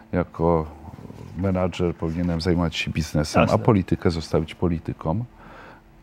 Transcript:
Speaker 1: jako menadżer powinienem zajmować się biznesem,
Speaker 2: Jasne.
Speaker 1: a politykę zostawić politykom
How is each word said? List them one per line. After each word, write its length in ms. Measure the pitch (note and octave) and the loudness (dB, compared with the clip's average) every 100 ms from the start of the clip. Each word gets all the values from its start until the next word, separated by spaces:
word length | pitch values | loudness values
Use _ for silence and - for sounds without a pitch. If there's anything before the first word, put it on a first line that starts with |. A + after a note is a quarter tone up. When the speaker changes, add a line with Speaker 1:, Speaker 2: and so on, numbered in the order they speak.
| - | -4
Speaker 1:
jako 540 | F2+ E2+ - E2 E2 D#2 - - - - - - - | -2 -2 0 2 4 0 -10 -18 -18 -18 -16 -14 -4
menadżer 560 | F#2+ F#2 F#2 - F2+ | 0 0 0 0 -2
powinienem 460 | E2 E2 E2 F2+ E2 | 0 -4 -2 -2 0
zajmować 360 | F2 F2 E2+ - | 2 2 2 -2
się 140 | - | -4
biznesem, 520 | - D#2 D#2 D2+ - | -4 -2 -2 0 2
Speaker 2:
Jasne. 120 | A#2 | 4
Speaker 1:
a 40 | G#2+ | 4
politykę 520 | G#2+ G#2 F2 - G2 | 6 4 4 0 0
zostawić 440 | E2 D#2+ E2 D#2+ | -2 -2 -2 -2
politykom 720 | - F2+ E2 - - D#2+ F2+ B2 - - - - - _ - | -2 -2 -2 -4 -6 -4 -4 -4 -12 -20 -20 -20 -20 _ -4